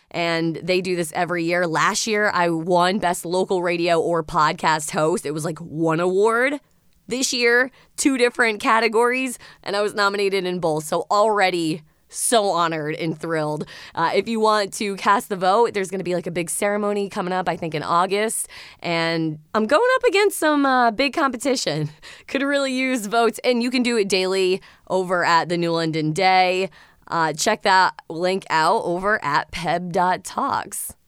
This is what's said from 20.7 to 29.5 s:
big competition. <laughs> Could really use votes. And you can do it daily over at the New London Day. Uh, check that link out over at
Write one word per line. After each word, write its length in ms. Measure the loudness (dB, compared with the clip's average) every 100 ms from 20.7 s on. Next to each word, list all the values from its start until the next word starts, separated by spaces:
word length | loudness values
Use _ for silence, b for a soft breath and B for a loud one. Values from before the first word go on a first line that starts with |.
| 4 2
big 220 | 2 -2
competition. 760 | 0 -2 -2 -2 -2 -2 -2 -4 -8 -20
<laughs> 180 | -20 -6
Could 160 | -2
really 300 | 0 0 0
use 340 | -2 0 -2 0
votes. 340 | 2 2 0
And 180 | 0 0
you 80 | 0
can 120 | 0
do 140 | 0 2
it 120 | 2
daily 520 | 0 0 0 0 0 B B -4
over 360 | -2 0 0
at 240 | 4 4 2
the 100 | -2
New 140 | 0
London 400 | 0 -2 -2 -2
Day. 580 | 2 4 4 4 0 -4 B B B -6
Uh, 240 | -2 -2
check 300 | 0 -2 0
that 320 | 4 4 4 0 -12
link 360 | -4 -2 -2 0
out 340 | 2 4 2
over 380 | 0 -2 0 0
at 260 | 0 -2 -2